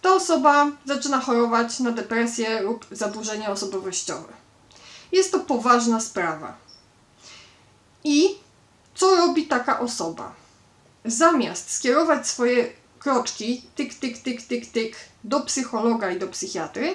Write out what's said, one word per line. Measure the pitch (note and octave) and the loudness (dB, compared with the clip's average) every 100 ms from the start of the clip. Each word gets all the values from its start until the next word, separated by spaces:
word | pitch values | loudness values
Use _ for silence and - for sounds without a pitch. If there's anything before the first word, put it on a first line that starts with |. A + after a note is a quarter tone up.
ta | F#4 | 4
osoba | F#4+ - D#4 C#4+ C#4+ D4 C#4+ | 4 4 4 6 6 4 -2
zaczyna | C4 C#4+ C#4 C4+ | -6 -4 0 -2
chorować | C4+ A#3+ A#3 A#3 A#3 - | 2 2 2 2 0 -2
na | B3 | -4
depresję | A#3 G3 A3+ A#3 - A3+ A3 | -4 -4 -2 -2 -2 -2 -2
lub | G3 A3+ - | -2 -6 -10
zaburzenia | - G#3 G#3+ G#3+ G#3+ G#3+ | -8 -6 -6 -8 -6 -4
osobowościowe. | G3 G3 F#3+ F#3 F3+ - D3+ - - _ _ _ - - - - | -4 -4 -6 -6 -6 -6 -10 -12 -20 _ _ _ -20 -20 -20 0
Jest | F#4 F#4 | 2 2
to | - | 0
poważna | - B3 A#3 A#3+ A#3 A3+ | 0 0 4 4 4 0
sprawa. | - - E3+ D#3 D3 - _ - _ _ _ _ - - - _ _ _ _ _ | -2 -4 -4 -4 -10 -16 _ -20 _ _ _ _ -20 -20 -20 _ _ _ _ _
I | D4+ D4 F#4+ G4+ _ _ _ _ _ | 2 4 4 0 _ _ _ _ _
co | - F#4+ F#4 | 0 4 6
robi | F4 D#4 D4+ | 6 2 0
taka | B3 - - | -2 0 -2
osoba? | A#3+ - E3 E3 G#2+ - _ _ _ _ _ _ | -2 -4 -6 -8 -14 -16 _ _ _ _ _ _
Zamiast | A#3 - E4 D#4 - - - | -6 4 4 4 0 -6 -8
skierować | - B3+ C#4 D#4+ C4+ - | -4 2 4 4 2 0
swoje | - A#3+ B3 - - _ _ | -2 2 2 0 -6 _ _
kroczki, | C#4+ B3+ A#3 - A3 B3 - | 0 0 -2 -6 -6 -6 -8
tyk, | - B3 | -8 -8
tyk, | - C4 A#3 | -6 -8 -6
tyk, | C4 A#3 | -8 -8
tyk, | - A#3+ - | -6 -6 -4
tyk, | A#3 A3+ - - _ | -4 -4 -8 -20 _
do | G#3 C#4 | -4 -2
psychologa | - - B3+ A3+ A#3 A3+ G3 | -2 -6 -4 -2 0 0 -2
i | F3+ | -4
do | F#3+ | -6
psychiatry | - F#3 F#3 D#3+ - D4+ | -8 -8 -8 -8 -6 -6